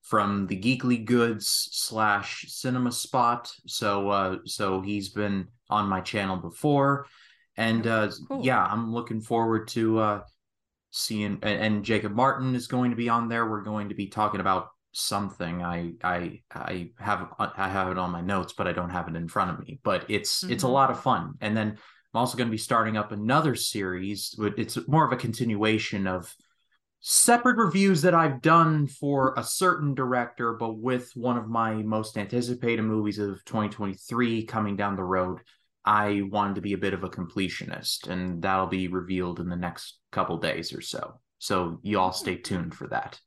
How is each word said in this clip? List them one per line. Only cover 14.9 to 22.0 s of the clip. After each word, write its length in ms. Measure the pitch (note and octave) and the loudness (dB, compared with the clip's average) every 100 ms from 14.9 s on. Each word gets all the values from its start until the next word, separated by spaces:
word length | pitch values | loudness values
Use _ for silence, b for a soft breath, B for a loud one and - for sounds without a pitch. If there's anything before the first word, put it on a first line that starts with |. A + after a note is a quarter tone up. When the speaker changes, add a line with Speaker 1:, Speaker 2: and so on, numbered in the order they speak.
| - | -6
Speaker 1:
something. 680 | - G2+ G2 - F2 F2 | -2 -2 -4 -6 -6 -4
I, 300 | F2 F2 E2+ E2 | -4 -4 -6 -6
I, 380 | F2+ F2 F2 - _ | -4 -2 -4 -10 _
I 380 | - - F#2 F2 - | -10 -8 -8 -8 -8
have, 280 | G2+ G2 F#2 - | -2 -2 -4 -4
I 280 | G2+ - F#2+ | -4 -2 -2
have 220 | G2 F#2 | 0 0
it 80 | F#2 | -2
on 140 | F2+ | -2
my 100 | F2 | -4
notes, 320 | F2+ G2 F2 | -2 -2 -2
but 140 | - F#2 | -4 -2
I 60 | |
don't 180 | E2+ F2 | -2 -4
have 160 | F2+ F2 | -4 -4
it 80 | E2 | -6
in 120 | E2+ | -4
front 220 | G#2 F#2 | -2 -2
of 160 | D#2 - | -2 -10
me. 140 | D#2 | -6
But 220 | - F#2 - | -2 -2 0
it's, 360 | G#2 - - | -2 -2 -4
it's 180 | F#3 - | -2 0
a 60 | C3 | 2
Speaker 2:
Mm-hmm. 60 | |
Speaker 1:
lot 180 | C3+ C3 | 4 4
of 100 | - | 2
fun. 320 | C3+ G#2+ - - | 0 0 -2 -6
And 160 | G#2+ A2 | -2 0
then 120 | G#2+ | 0
I'm 500 | G#2+ - - | -4 -18 -20